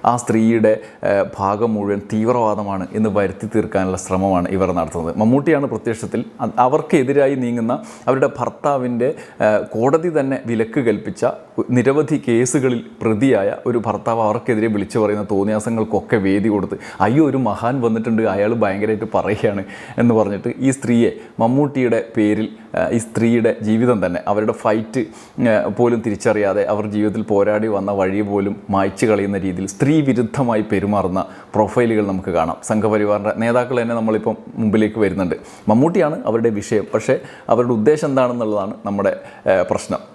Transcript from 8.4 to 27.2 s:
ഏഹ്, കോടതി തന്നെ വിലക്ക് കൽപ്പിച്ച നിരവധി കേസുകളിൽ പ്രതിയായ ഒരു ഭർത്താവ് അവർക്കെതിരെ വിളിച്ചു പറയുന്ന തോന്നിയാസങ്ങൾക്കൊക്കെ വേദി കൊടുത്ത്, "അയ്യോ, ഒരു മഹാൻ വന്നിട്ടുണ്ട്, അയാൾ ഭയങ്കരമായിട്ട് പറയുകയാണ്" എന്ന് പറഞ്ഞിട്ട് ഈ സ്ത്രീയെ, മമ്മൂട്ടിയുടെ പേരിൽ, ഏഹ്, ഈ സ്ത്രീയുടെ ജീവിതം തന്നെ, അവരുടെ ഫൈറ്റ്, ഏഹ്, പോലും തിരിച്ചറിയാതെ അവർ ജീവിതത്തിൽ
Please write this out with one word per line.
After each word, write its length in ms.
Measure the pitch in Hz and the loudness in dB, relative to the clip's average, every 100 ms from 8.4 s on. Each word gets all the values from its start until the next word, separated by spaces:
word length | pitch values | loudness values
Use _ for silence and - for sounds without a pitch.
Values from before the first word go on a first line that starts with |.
| 120 - 151 139 123 120 127 165 - - 107 | -6 -2 -2 -2 -2 -2 -2 -4 -14 0 2
ഏഹ്, 160 | 104 - | 2 -2
കോടതി 360 | - 123 160 175 156 | 0 2 2 0 -2
തന്നെ 200 | 135 135 117 | -2 -4 -4
വിലക്ക് 320 | 113 113 151 117 | -2 0 0 0
കൽപ്പിച്ച 360 | 104 107 - 120 - - - - 123 | -2 -4 -4 -4 -4 -10 -6 0 2
നിരവധി 400 | 120 143 147 147 120 | 4 2 0 -2 2
കേസുകളിൽ 540 | 117 127 151 127 120 - - | 2 2 2 0 -2 -6 -4
പ്രതിയായ 460 | 110 107 135 110 98 - - | -2 2 2 4 2 -2 -2
ഒരു 100 | 113 104 | -2 -2
ഭർത്താവ് 360 | 104 117 117 107 | -2 -2 0 2
അവർക്കെതിരെ 420 | 113 120 110 113 | 0 0 0 0
വിളിച്ചു 240 | 104 95 120 | -2 -2 0
പറയുന്ന 260 | 104 104 101 | 0 0 -2
തോന്നിയാസങ്ങൾക്കൊക്കെ 880 | 98 101 107 113 113 110 - 117 117 95 | 0 0 0 -2 -2 0 -2 0 0 2
വേദി 220 | 101 107 | 2 2
കൊടുത്ത്, 300 | 104 95 - - - 98 | 0 -2 -8 -10 -2 2
"അയ്യോ, 180 | 135 151 | 4 2
ഒരു 80 | 135 117 | 2 -2
മഹാൻ 260 | 98 113 135 117 | -2 -2 0 0
വന്നിട്ടുണ്ട്, 360 | 113 117 113 110 | 0 0 0 2
അയാൾ 160 | 104 104 117 | 2 0 2
ഭയങ്കരമായിട്ട് 440 | 104 98 104 107 110 98 | 0 0 -2 -2 0 0
പറയുകയാണ്" 480 | 87 107 113 98 95 - - - | 0 0 0 -2 -8 -14 -10 2
എന്ന് 120 | 120 110 | 4 4
പറഞ്ഞിട്ട് 340 | 101 98 117 - | 2 -2 -6 -2
ഈ 120 | 131 131 | -2 0
സ്ത്രീയെ, 340 | 120 120 110 - - - | 0 2 2 0 -14 -2
മമ്മൂട്ടിയുടെ 640 | 113 131 147 131 123 113 - 117 | 0 2 0 0 0 0 0 0
പേരിൽ, 300 | 107 107 110 - - - | 2 2 -2 -8 -8 -2
ഏഹ്, 120 | 87 117 | 0 -2
ഈ 40 | 110 | -2
സ്ത്രീയുടെ 460 | - 117 117 110 107 107 | 0 2 2 2 0 0
ജീവിതം 300 | 110 120 110 | 2 2 2
തന്നെ, 160 | 90 87 - | 0 -2 -2
അവരുടെ 220 | 101 107 - | 0 0 -2
ഫൈറ്റ്, 400 | 113 110 110 127 110 - - - 120 | 0 0 -2 -6 -6 -10 -16 -2 2
ഏഹ്, 120 | 107 - 107 | 2 0 2
പോലും 200 | 120 117 | 2 2
തിരിച്ചറിയാതെ 580 | 113 101 117 107 98 101 98 | -2 -2 0 2 2 2 0
അവർ 120 | 104 107 | -2 -2
ജീവിതത്തിൽ 300 | 104 104 104 | 0 0 -2